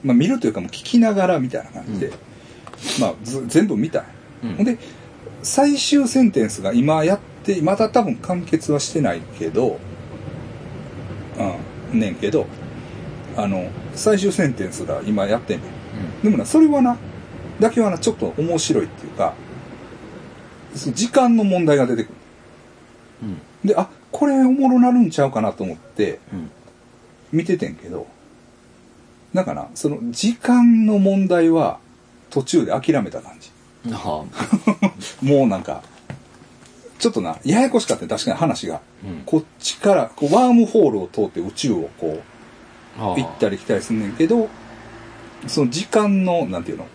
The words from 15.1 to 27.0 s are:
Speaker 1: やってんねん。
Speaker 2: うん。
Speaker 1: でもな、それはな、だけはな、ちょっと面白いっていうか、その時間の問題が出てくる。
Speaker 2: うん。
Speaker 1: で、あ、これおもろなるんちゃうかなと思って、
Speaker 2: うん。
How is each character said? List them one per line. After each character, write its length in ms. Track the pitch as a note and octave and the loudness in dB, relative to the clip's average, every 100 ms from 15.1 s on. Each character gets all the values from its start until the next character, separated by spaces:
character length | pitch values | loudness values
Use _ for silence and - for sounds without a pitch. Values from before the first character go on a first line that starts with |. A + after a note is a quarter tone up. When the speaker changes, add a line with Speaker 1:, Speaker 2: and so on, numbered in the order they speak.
| G#2 G2+ | -2 0
Speaker 1:
や 140 | A2+ | -2
っ 20 | |
て 160 | - B2+ | -2 -6
ん 40 | |
ね 60 | - | -6
ん。 20 | |
Speaker 2:
う 40 | - - A2 G2 - | -14 -14 -10 -10 -2
ん。 20 | |
Speaker 1:
で 60 | G#3+ | 0
も 80 | A3 | 2
な、 80 | - | 2
そ 140 | D#4 | 6
れ 80 | D#4 | 6
は 160 | C#4+ | 6
な、 140 | B3 A#3+ - - - - - - | 4 2 -6 -16 -16 -16 -16 2
だ 120 | A3 | 2
け 100 | A#3 | 4
は 80 | G#3+ | 0
な、 80 | E3 | 2
ち 140 | - | -2
ょ 20 | |
っ 40 | - | 0
と 180 | F#2+ D#2+ | -4 -2
面 220 | D#3+ E3+ | -2 0
白 220 | - C3+ | 2 0
い 40 | E2 | 0
っ 20 | |
て 200 | - - | -8 -16
い 20 | |
う 40 | |
か、 200 | - F2+ - - - - - - - - - - - - - - D3 | -2 -2 -2 -16 -18 -16 -18 -18 -20 -18 -18 -20 -20 -20 -20 -16 -8
そ 140 | - | -6
の 40 | |
時 160 | - A#3 | -2 2
間 260 | - B3+ A3+ | 4 6 4
の 80 | |
問 220 | G#3 F3+ E3 | 4 2 4
題 120 | C#3+ | 4
が 100 | B2+ | 4
出 80 | A#2 | 0
て 80 | |
く 60 | - | -4
る。 40 | - - - - - - - - - - - A2 F3+ - - | -10 -20 -20 -20 -20 -20 -20 -20 -20 -20 -14 -12 -12 -14 -6
Speaker 2:
う 20 | G3 | 0
ん。 20 | |
Speaker 1:
で、 80 | - | 0
あ、 140 | F#3+ - - | 0 -8 -16
こ 160 | - C#4+ | -2 2
れ 60 | C4+ B3+ | 4 4
お 60 | |
も 180 | C4 C4 | 4 4
ろ 80 | B3+ | 6
な 120 | B3 | 6
る 80 | B3 | 6
ん 100 | G3+ | 4
ち 100 | D#3 | 4
ゃ 40 | C#3 | 0
う 60 | |
か 100 | B2 | 2
な 100 | G#2 | -2
と 120 | - | -2
思 100 | F#2+ | -6
っ 40 | D#2+ | -8
て、 420 | - - G2+ - - | -14 -2 -2 -2 -10
Speaker 2:
う 40 | F#2+ | -12
ん。 160 | D#2+ - - - - - | -12 -16 -20 -20 -20 -20